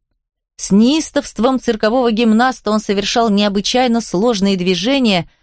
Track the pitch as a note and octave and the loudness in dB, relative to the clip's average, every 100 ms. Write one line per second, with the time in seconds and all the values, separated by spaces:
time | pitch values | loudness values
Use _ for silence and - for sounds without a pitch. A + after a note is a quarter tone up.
0 | _ _ _ _ _ - - F#3+ A#3 D#4 | _ _ _ _ _ -10 0 4 4 2
1 | - C#4+ C#4+ - A#3 C4 - A3 G#3+ B3 | -2 -4 -6 -2 0 0 -2 -2 0 0
2 | A#3+ G#3+ A3+ A3 B3+ B3+ - G#3+ G#3+ G3+ | 0 2 2 2 2 -2 -4 -4 -2 -2
3 | G3+ B3 A3+ G3+ G#3 G3+ - B3 B3+ A#3 | -2 0 0 2 0 -2 -2 0 0 0
4 | - F3 A#3 G#3+ G3 F#3+ F3+ F#3 G3+ C#4 | -2 -2 0 0 0 0 0 -2 0 0
5 | A#3+ F#3 D#3+ _ | 2 0 -2 _